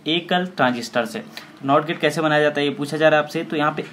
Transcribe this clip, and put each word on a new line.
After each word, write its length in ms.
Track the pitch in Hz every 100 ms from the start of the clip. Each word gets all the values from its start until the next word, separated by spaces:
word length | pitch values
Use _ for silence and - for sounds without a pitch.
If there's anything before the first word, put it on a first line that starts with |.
| -
एकल 380 | 170 170 180 180
ट्रांजिस्टर 580 | - 131 120 117 123 113
से। 120 | 110
तो 480 | - - - - 135
नॉट 200 | 147 156
गेट 140 | -
कैसे 200 | 156 151
बनाया 220 | 156 151
जाता 180 | 151 147
है 60 | 143
ये 60 |
पूछा 220 | 143 143 156
जा 120 | 156
रहा 120 | 151
है 40 |
आपसे। 180 | 147 165
तो 120 | 165 160
यहाँ 160 | 151
पे 120 | 147 151